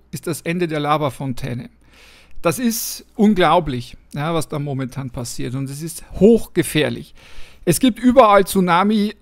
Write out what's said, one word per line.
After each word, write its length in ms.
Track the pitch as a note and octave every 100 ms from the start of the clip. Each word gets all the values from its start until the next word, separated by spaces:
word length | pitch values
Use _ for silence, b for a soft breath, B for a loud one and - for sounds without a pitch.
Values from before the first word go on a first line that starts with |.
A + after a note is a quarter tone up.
| _
ist 160 | - -
das 140 | D#3+
Ende 260 | - F3 F3
der 120 | D#3
Lavafontäne. 880 | D3 D3+ D3 - - - - A#2+ - _ b b b b b b
Das 180 | F3 E3
ist 460 | B3 A3+ - - - -
unglaublich, 840 | G#3+ G#3+ A3+ G#3 D3+ B2 A#2+ - _
ja, 200 | C#3 D3+
was 140 | E3 D3+
da 120 | D3+
momentan 520 | C#3+ C3+ C3 C3 C3+
passiert. 440 | - B2 - C3 B2+
Und 140 | C3+
es 120 | C#3
ist 220 | D#3+ - -
hochgefährlich. 1000 | - G3 A3+ - - - D#3 C3 A#2 - - b b b b -
Es 140 | E3+
gibt 200 | C4 -
überall 460 | B3 B3 A3+ G3+ G3
Tsunami, 680 | F#3+ F3+ F3 G3 G#3+ G#3 -